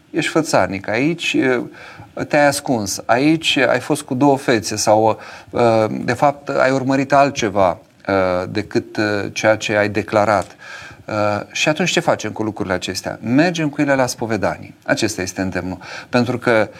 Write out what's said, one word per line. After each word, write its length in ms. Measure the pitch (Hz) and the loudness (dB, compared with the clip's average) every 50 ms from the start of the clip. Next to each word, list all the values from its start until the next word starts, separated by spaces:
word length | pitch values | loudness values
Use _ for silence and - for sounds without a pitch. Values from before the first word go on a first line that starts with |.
| _ _ | _ _
ești 200 | - 175 143 - | -4 -4 -4 0
fățarnic, 580 | - 170 151 - - 123 95 92 95 95 95 - | 0 0 0 2 2 2 2 2 -2 -4 -4 -4
aici, 480 | 104 117 135 156 170 165 - - - - | -2 0 0 0 -2 -2 -4 -2 0 2
uh, 260 | 127 131 127 120 123 - - - - - - - - - - - 135 - | 2 2 2 0 -2 -6 -12 -18 -20 -20 -20 -20 -20 -14 -10 -8 -4 0
te-ai 180 | - 147 147 | 2 4 4
ascuns, 560 | 143 139 - - - 135 110 101 95 - - - | 4 2 0 -2 -2 -2 -2 -2 -4 -6 -4 -2
aici 500 | - 113 123 139 151 165 160 - - - | 0 2 2 4 4 2 2 2 0 2
ai 240 | 143 127 117 117 127 | 2 2 2 2 0
fost 220 | 117 - 151 143 - | 0 -2 -2 -2 -2
cu 120 | - 135 | -4 -2
două 220 | 123 143 143 135 | 2 4 4 4
fețe 400 | 131 - - 123 110 101 - 107 | 2 2 2 0 0 0 -2 -4
sau, 440 | 104 - 117 107 110 110 110 104 - - - - - - - | -2 2 2 4 4 4 4 2 0 -6 -16 -18 -20 -14 -6
uh, 340 | - 117 120 117 113 110 110 107 131 - 123 | -2 2 2 4 4 4 2 0 -2 -2 -2
de 80 | 127 120 | -2 0
fapt, 360 | - 147 143 139 - - - | 2 2 2 2 0 -4 -4
ai 220 | 139 139 131 131 | 0 2 2 2
urmărit 420 | 135 135 127 131 135 135 135 131 147 | 2 0 0 0 0 0 2 2 4
altceva, 580 | 139 139 143 - - 120 104 92 104 95 90 82 - - _ _ _ - - | 4 4 4 2 0 -2 0 2 2 2 2 2 -2 -8 _ _ _ -4 0
uh, 400 | 98 95 92 92 90 90 92 107 | 0 2 2 2 0 -2 -2 -4
decât, 460 | 107 107 98 - - 120 - - - | -4 -6 -4 -2 -2 -4 -4 -2 -2
uh, 80 | - 107 104 104 101 101 107 - | -2 0 0 0 -2 -2 -4 -4
ceea 240 | - - 110 110 | 0 2 2 2
ce 200 | 107 - - 110 | 2 0 0 0
ai 120 | 104 104 107 | 2 0 0
declarat." 680 | 101 107 98 - - 107 101 110 107 95 87 - - - - - - - - - - - - | 0 -2 -2 0 2 2 4 4 2 2 0 -4 -10 -20 -20 -18 -18 -18 -18 -18 -20 -18 -12
Uh, 360 | - 107 107 104 104 104 104 - - - | -6 -4 -2 0 0 -2 -2 -4 -6 -6
și 160 | - - - | -2 0 0
atunci 220 | 156 - 185 165 | 0 0 0 0
ce 100 | - - | 0 0
facem 300 | 254 156 117 - - 107 | 0 0 0 0 -2 -6
cu 120 | 101 - 110 | -6 -4 -4
lucrurile 320 | 107 104 - 98 92 92 | -4 -4 -4 -4 -4 -4
acestea? 440 | 90 - - 92 - - - - - - | -4 -4 -6 -8 -8 -8 -8 -10 -8 -4
Mergem 460 | 113 123 143 165 185 170 165 160 147 | 0 2 2 2 2 0 -2 -2 -2
cu 120 | 139 - | -2 0
ele 140 | 151 143 139 | 0 2 2
la 120 | 131 127 | 2 0
spovedanie. 680 | 120 - - 123 110 113 98 95 87 76 - 98 - - _ - | 0 -2 -4 -4 -2 -2 -2 -2 -2 -4 -6 -10 -18 -20 _ -4
Acesta 380 | - - - 113 101 - - 92 | -2 -2 0 0 -2 -2 -4 -8
este 180 | - - - | -6 -6 -6
îndemnul. 380 | 95 95 87 92 92 92 90 - - - - - - - | -6 -4 -4 -4 -6 -6 -8 -10 -12 -14 -16 -16 -8 -2
Pentru 300 | - 123 120 120 123 117 | 0 0 0 0 -2 -2
că 300 | - 127 117 110 104 - - | 0 2 2 2 2 0 -4